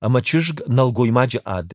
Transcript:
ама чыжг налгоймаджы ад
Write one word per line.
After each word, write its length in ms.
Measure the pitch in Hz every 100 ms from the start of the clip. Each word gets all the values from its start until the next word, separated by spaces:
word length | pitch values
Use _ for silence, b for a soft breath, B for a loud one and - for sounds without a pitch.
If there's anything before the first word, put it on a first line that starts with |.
ама 200 | 110 127
чыжг 460 | - 160 165 151 -
налгоймаджы 720 | 123 131 110 117 120 127 117 101
ад 260 | 92 85